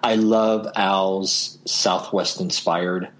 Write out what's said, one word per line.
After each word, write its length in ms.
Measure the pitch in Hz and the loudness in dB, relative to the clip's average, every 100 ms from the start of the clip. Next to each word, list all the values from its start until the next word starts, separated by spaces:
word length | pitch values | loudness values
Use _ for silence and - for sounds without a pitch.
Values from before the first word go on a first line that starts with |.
I 140 | 117 110 | 0 2
love 500 | 110 110 110 110 107 | 4 4 2 0 -2
Al's 840 | - 98 98 95 95 95 - - - | -2 0 2 2 0 -2 -2 -4 -10
Southwest-inspired 1400 | - - 101 92 - 95 85 - 90 - - 170 180 185 185 | -6 -2 0 0 0 -2 -2 -4 -4 -2 0 0 0 -2 -6